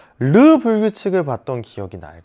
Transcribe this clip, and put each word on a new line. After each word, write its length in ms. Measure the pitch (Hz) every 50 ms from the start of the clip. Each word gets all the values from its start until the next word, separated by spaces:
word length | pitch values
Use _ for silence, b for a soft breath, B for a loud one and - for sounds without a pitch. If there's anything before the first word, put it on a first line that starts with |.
| B B B -
르 380 | 123 135 160 226 285 320 320 262
불규칙을 640 | 226 226 220 214 214 214 208 - - 196 180 185 156
봤던 360 | 135 120 - _ 143 131 120
기억이 380 | 107 - _ 104 98 90 - 87
날 220 | 82 73 82 85